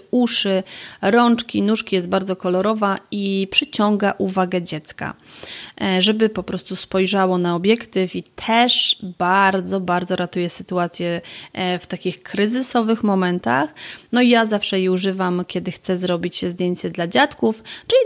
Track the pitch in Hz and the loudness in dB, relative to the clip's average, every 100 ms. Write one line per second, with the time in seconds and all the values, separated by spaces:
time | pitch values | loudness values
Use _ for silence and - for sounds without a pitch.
0 | - 247 240 - 196 190 190 - - - | -2 0 2 2 0 0 -2 -10 -18 -4
1 | 196 233 240 226 - 208 202 220 - 185 | 2 4 6 2 0 -2 0 0 0 -2
2 | 175 190 190 185 185 180 196 220 202 196 | 0 -2 -2 -4 -2 0 0 0 0 -2
3 | - 208 196 196 190 - - - 208 208 | -6 -4 -2 -2 0 -2 -2 0 2 2
4 | 202 - 190 190 180 180 170 156 - - | 0 0 -2 0 0 -2 -4 -6 -8 -8
5 | - - - - - - - - 196 185 | -8 -10 -18 -20 -16 -16 -16 -6 0 2
6 | 190 220 220 214 180 185 - 185 - 190 | 4 4 0 0 -6 -8 -8 -8 -2 0
7 | 190 196 185 180 175 170 190 233 - 190 | 2 2 2 2 0 0 2 0 0 -2
8 | 180 180 - - - 226 240 - - - | -2 -4 -10 -8 0 2 4 2 0 -2
9 | 185 175 180 196 196 190 180 190 180 175 | -6 -2 2 4 4 2 0 -2 0 0
10 | 180 180 175 185 175 - - 180 175 - | 0 -2 -2 -2 -4 -4 -4 -2 -2 -2
11 | 175 170 - - - - 180 180 - 180 | -4 -4 -8 -16 -14 -6 -4 -4 -6 -8
12 | 190 - - - 208 247 262 240 220 226 | -6 -6 -6 -2 0 0 0 2 2 2
13 | 208 190 180 180 - 262 302 - - - | 2 2 2 0 0 0 0 -6 -18 -18
14 | - 240 247 233 220 208 - 196 185 185 | -4 2 4 4 4 0 0 0 2 0
15 | 196 190 185 180 180 180 185 - - 180 | 0 -2 0 -2 -2 -6 -6 -6 -4 -2
16 | 180 175 175 - 180 175 180 180 180 170 | 0 -2 -2 -2 -4 -2 -2 -2 -4 -4
17 | 175 247 294 - 226 220 - - - 508 | -2 2 0 0 -2 -2 -8 -14 2 2